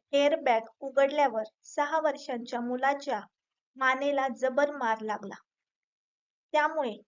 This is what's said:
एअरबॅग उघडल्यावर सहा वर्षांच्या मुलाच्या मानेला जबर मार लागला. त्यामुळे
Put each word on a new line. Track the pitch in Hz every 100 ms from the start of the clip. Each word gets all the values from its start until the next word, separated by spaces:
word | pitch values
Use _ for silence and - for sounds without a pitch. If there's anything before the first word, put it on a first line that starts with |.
| -
एअरबॅग | 285 285 311 262 226 226 -
उघडल्यावर | 277 254 277 294 277 220 214 _
सहा | - - 285 320
वर्षांच्या | 302 - - 240 233 240
मुलाच्या | 240 247 277 277 277 214 - _ _ _ _ 254
मानेला | 262 262 277 277 269 240
जबर | 254 254 294 294
मार | 233 220
लागला. | 220 208 202 - _ _ _ _ _ _ _ _ _ _ _
त्यामुळे | 302 302 311 254 208